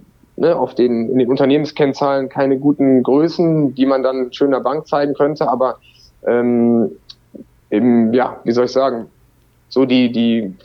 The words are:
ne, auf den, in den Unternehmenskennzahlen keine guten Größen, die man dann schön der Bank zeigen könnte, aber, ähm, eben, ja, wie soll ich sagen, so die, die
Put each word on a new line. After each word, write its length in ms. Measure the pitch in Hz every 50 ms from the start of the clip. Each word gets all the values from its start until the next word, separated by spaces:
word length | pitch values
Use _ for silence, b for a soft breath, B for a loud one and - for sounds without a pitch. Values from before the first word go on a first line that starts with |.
| - _ _ _ _ _ - -
ne, 180 | - 160 -
auf 200 | - 120 123 -
den, 340 | - 120 123 120 117 113 113
in 80 | - 131
den 120 | 127 113
Unternehmenskennzahlen 1000 | 131 135 147 135 139 151 151 139 - - 156 139 135 - 147 143 139 139 135 127
keine 300 | - - 139 135 135 131
guten 420 | 135 143 143 - 139 135 135 131 123
Größen, 680 | - 127 143 156 170 165 - 180 165 160 156 151 135 127
die 120 | 127 135
man 180 | 135 135 131 131
dann 280 | 127 131 131 127 123 -
schön 180 | - 147 139
der 80 | 135 123
Bank 260 | 117 123 135 156 156 -
zeigen 260 | - 143 143 143 139
könnte, 340 | - 147 143 - - 160 139
aber, 280 | 131 123 131 127 113 - b b b b b b b _ - -
ähm, 640 | 117 120 120 120 120 120 117 117 120 117 113 - - - _ - - _ _ _ - - - _ _ _ _ -
eben, 420 | - 104 117 123 120 117 113 110 113
ja, 260 | 127 123 127 - - -
wie 80 | -
soll 140 | 113 120 123
ich 60 | 127
sagen, 360 | - 131 135 135 123 117 110 - _ _ _ _ _ _ _ _ _ _ _ -
so 180 | - 131 135
die, 260 | 127 127 127 127 120
die 420 | 117 113 117 117 113 117 110 95 92 - -